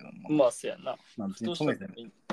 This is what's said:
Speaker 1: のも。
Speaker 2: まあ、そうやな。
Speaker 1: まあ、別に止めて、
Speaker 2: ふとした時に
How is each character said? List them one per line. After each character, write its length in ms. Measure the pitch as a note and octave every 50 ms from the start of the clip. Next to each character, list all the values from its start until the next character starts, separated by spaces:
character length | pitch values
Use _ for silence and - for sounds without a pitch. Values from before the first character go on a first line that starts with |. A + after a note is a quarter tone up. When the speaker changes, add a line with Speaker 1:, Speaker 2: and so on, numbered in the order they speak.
| -
Speaker 1:
の 80 | - - - - B2+
も。 0 |
Speaker 2:
ま 180 | D3+ D3+ C3+
あ、 40 | A#2+
そ 160 | - - -
う 40 | A2+
や 60 | -
な。 200 | - A2+ C3+ - - - - -
Speaker 1:
ま 80 | - G2+
あ、 20 | G2
別 160 | F#2+ - A2+
に 100 | F3 F3
止 100 | E3 D3+
め 100 | C#3+ A#2+
て、 100 | - F#2+
Speaker 2:
ふ 20 |
と 60 | F#2+ F#2
し 80 | A#2 A#2
た 0 |
時 0 |
に 80 | A2 - _ _ -